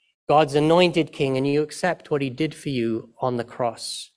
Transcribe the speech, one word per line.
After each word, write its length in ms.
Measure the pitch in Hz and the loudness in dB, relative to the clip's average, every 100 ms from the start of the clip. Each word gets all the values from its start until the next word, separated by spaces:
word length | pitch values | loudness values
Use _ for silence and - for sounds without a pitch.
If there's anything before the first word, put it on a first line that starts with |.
| _ _ - | _ _ 0
God's 280 | 147 156 | 2 4
anointed 580 | 143 156 170 180 165 147 | 4 4 6 4 2 -2
King, 240 | - 139 131 | -2 -2 0
and 100 | 139 | 0
you 160 | 143 | 0
accept 480 | 151 - 180 165 - | -2 -4 -4 -4 -4
what 120 | 147 | -4
he 80 | 139 | -4
did 240 | 123 156 | -4 -6
for 160 | 151 147 | -6 -6
you 400 | 131 113 113 - - | -4 -2 -4 -8 -6
on 160 | 131 123 | -4 -4
the 80 | |
cross 680 | 113 - 120 113 - - - | -6 -4 -4 -6 -10 -12 -14